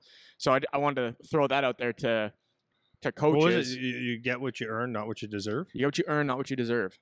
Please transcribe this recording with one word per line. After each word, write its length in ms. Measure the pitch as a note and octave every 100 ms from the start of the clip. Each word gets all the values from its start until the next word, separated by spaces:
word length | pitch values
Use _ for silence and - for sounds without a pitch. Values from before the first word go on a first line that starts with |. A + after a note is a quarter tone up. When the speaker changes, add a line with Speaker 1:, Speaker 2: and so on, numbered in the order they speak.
| _ - - -
Speaker 1:
So 160 | D3
I, 80 | C3 D3
I 60 | C#3+
wanted 400 | C#3+ C3 A#2+ A#2+
to 80 | -
throw 180 | D#3+ C3+
that 160 | C#3 C3+
out 120 | B2
there 140 | B2
to, 400 | A2+ B2 A2+ G#2+ - _ _ _ _ _ _
to 100 | C#3 -
Speaker 2:
What 160 | D3+
was 100 | D3+
it? 140 | E3 E3+
Speaker 1:
coaches. 180 | B2+ B2+
Speaker 2:
You, 140 | B2+
you 280 | B2 B2 A#2
get 180 | A#2+ B2
what 220 | C3 -
you 60 | A2+
earn, 260 | A2 B2
not 140 | A2 G#2+
what 140 | G#2+
you 60 | G#2
deserve? 400 | G#2 G2+ A#2 F#3+
Speaker 1:
You 80 | -
get 60 | C#3
what 100 | C#3+
you 80 | D#3+
earn, 200 | D3+ C#3+
not 100 | B2+
what 120 | C3+
you 60 | C3
deserve. 420 | A#2 A#2+ F#2+ -